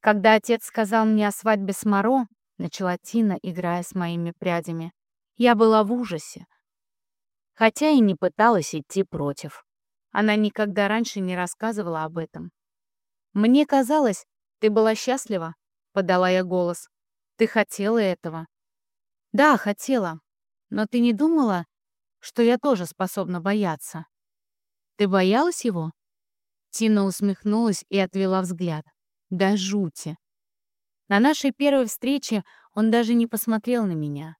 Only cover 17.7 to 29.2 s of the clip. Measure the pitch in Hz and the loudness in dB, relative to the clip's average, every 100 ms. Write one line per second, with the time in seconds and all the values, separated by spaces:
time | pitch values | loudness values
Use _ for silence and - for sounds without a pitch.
17.7 | - 202 233 202 180 170 160 165 _ _ | -2 -2 0 0 -2 -8 -10 -14 _ _
18.7 | _ _ _ _ _ _ 214 294 254 - | _ _ _ _ _ _ 2 4 4 0
19.7 | 202 - 262 185 160 _ _ _ _ _ | -6 -2 -2 -2 -8 _ _ _ _ _
20.7 | 208 214 240 240 214 311 330 247 185 170 | -6 -2 0 2 2 2 2 2 0 -4
21.7 | _ _ _ _ _ - - 233 240 285 | _ _ _ _ _ -14 0 2 2 2
22.7 | 226 175 - 185 - 170 180 170 208 196 | 0 -2 -6 -6 -4 -6 -4 -2 0 -2
23.7 | 151 - 160 - _ _ _ _ _ _ | -4 -10 -16 -16 _ _ _ _ _ _
24.7 | _ _ _ 202 190 185 220 330 349 247 | _ _ _ 2 4 4 4 2 0 -4
25.7 | 175 160 - _ _ _ _ _ _ _ | -4 -6 -10 _ _ _ _ _ _ _
26.7 | - 220 214 196 180 202 190 214 214 233 | -2 2 2 2 0 -2 -2 -2 0 0
27.7 | 190 - 196 190 196 190 190 185 175 180 | -2 -2 -2 -2 -2 0 0 -2 -4 -4
28.7 | 156 - _ _ _ | -6 -10 _ _ _